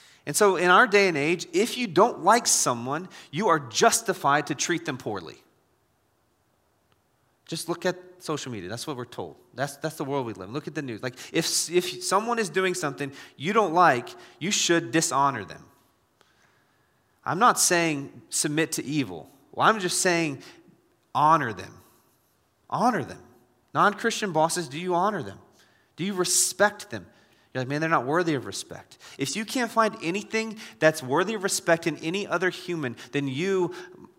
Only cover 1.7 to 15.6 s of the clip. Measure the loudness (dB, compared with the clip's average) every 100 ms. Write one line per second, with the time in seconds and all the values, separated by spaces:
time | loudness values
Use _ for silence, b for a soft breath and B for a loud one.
1.7 | -2 0 4 4 4 4 4 4 0 0
2.7 | -2 -4 -6 -8 B B -2 2 2 0
3.7 | 2 4 4 0 -2 2 2 0 -4 -2
4.7 | -4 -4 -8 -8 -8 -10 -16 _ _ _
5.7 | _ _ _ _ _ _ _ _ _ _
6.7 | _ _ _ _ _ _ _ -10 -8 -6
7.7 | -2 -2 -4 -10 -12 -6 -6 -6 -10 -8
8.7 | -10 -8 -10 -10 -10 -12 -14 _ -8 -8
9.7 | -6 -8 -6 -4 -4 -4 -8 -10 -10 -8
10.7 | -8 -8 -8 -8 -10 B -2 0 -2 0
11.7 | 0 0 -4 0 0 2 0 0 0 0
12.7 | 0 -4 -4 -8 B B -6 0 2 4
13.7 | 6 6 6 0 -14 B B -2 0 2
14.7 | 2 2 0 2 2 2 0 -8 -14